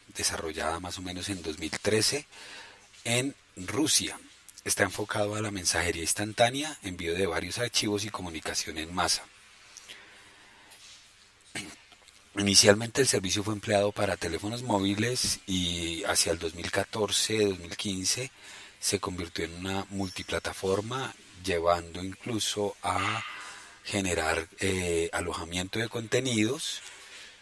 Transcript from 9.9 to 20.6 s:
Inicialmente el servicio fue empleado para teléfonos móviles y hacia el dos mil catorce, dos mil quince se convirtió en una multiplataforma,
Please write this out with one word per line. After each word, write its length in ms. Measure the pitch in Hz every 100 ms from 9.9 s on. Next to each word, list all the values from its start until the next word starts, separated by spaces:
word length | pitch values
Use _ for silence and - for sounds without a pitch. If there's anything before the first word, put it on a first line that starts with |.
| - - - - - - - - - - - - - - - - - - - - - - - - -
Inicialmente 600 | 101 95 107 104 117 -
el 80 | 131
servicio 340 | 113 92 98
fue 120 | 101
empleado 360 | 104 107 101 104
para 260 | 104 101 87
teléfonos 460 | - 82 104 120
móviles 800 | 127 101 98 101 117 127 113 - -
y 560 | 92 87 85 82 82
hacia 260 | 80 82 90
el 80 | 82
dos 160 | 82
mil 160 | 82 85
catorce, 760 | 101 98 113 101 - - 110 101
dos 120 | 90
mil 180 | 85 101
quince 540 | 107 95 95 - 131 - - - - -
se 220 | - 98
convirtió 440 | 95 90 85 -
en 100 | 82
una 300 | 85 95 98 95
multiplataforma, 1200 | 98 95 - - 85 - -